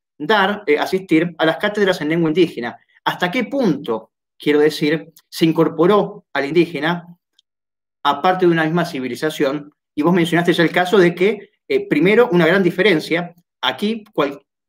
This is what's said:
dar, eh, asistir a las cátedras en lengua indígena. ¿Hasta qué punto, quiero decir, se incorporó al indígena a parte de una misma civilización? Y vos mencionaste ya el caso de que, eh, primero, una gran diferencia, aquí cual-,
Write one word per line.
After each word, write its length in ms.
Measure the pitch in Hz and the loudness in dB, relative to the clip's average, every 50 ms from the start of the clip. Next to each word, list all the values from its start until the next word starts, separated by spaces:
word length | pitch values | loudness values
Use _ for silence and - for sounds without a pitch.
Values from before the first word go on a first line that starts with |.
| _ _ _ | _ _ _
dar, 460 | - 147 151 220 208 190 190 208 202 - | -8 -2 0 2 2 2 0 -2 -4 -2
eh, 100 | - - | 0 0
asistir 580 | - - - 190 190 190 - 165 160 175 175 170 | 0 0 -2 -4 -4 -2 0 0 0 0 -2 -2
a 80 | - 160 | -2 0
las 120 | 160 160 | 0 0
cátedras 420 | - - 208 208 214 202 185 175 185 | 0 -2 -2 -2 0 0 0 0 -2
en 100 | 151 151 | -2 -4
lengua 200 | 160 170 165 156 | -2 0 0 0
indígena. 480 | 156 185 175 - - - 120 120 117 - _ _ _ _ - | 2 2 0 0 0 -6 -10 -10 -10 -14 _ _ _ _ -6
¿Hasta 260 | 147 - - 185 180 | -6 -4 -4 -4 -4
qué 120 | 180 254 226 | -2 -4 -4
punto, 680 | - 277 285 254 190 143 127 - - 113 107 - _ _ _ _ _ _ - | -4 -2 -2 0 0 -2 -2 -4 -6 -8 -8 -8 _ _ _ _ _ _ -6
quiero 200 | - 151 143 147 | -2 0 2 4
decir, 520 | 147 151 151 - 156 147 160 156 - - _ _ _ | 2 2 0 0 -2 -2 -2 -2 -6 -10 _ _ _
se 180 | _ - - 175 | _ -4 0 0
incorporó 800 | 165 151 160 165 151 151 - 165 180 214 202 185 - - - - _ | 2 2 2 0 0 2 2 2 4 4 2 2 -2 -6 -14 -14 _
al 140 | - 139 139 | -6 -6 -4
indígena 600 | 143 156 175 165 170 - 139 147 160 175 175 - - - _ _ _ _ _ _ _ _ _ _ _ _ _ _ _ _ _ - | 0 2 2 2 0 0 -4 -4 -4 -4 -4 -8 -14 -20 _ _ _ _ _ _ _ _ _ _ _ _ _ _ _ _ _ -2
a 180 | 143 143 - | -2 0 2
parte 240 | - 185 185 180 185 | 2 0 2 4 2
de 60 | 175 | 2
una 120 | 170 165 156 | 2 2 0
misma 220 | 156 165 175 165 | 0 0 -2 -2
civilización? 880 | 165 - 131 127 123 120 120 156 156 151 - 151 135 139 147 143 - _ _ _ _ - | -4 -6 -8 -8 -8 -6 -6 -6 -6 -2 -2 -2 -2 -2 -4 -8 -12 _ _ _ _ -6
Y 100 | 147 147 | -2 0
vos 100 | 170 185 | 2 2
mencionaste 400 | 175 165 165 165 175 170 180 - | 2 0 0 0 0 2 2 2
ya 100 | - 170 | 2 2
el 80 | 156 | 0
caso 260 | - 175 180 180 233 | 2 0 0 2 4
de 160 | 202 175 175 175 | 4 4 4 2
que, 340 | - 180 208 226 208 - - _ _ _ | 0 0 -2 -2 -4 -10 -18 _ _ _
eh, 200 | - 139 131 - | -4 -2 -2 -2
primero, 420 | - - - 160 190 214 226 247 202 | 0 0 2 2 4 4 4 4 4
una 140 | 170 180 165 | 4 2 4
gran 180 | 156 185 202 190 | 4 2 2 2
diferencia, 680 | 170 170 - 185 214 175 156 151 - 156 170 180 175 - _ _ _ _ - | 0 0 0 2 2 2 0 0 -2 -4 -4 -4 -6 -12 _ _ _ _ -6
aquí 420 | - 127 - - 214 208 226 220 - - - | -6 -4 -4 -2 -4 -4 -4 -6 -10 -10 -6
cual-, 260 | - 147 139 - - _ _ _ _ _ | -4 -4 -4 -4 -10 _ _ _ _ _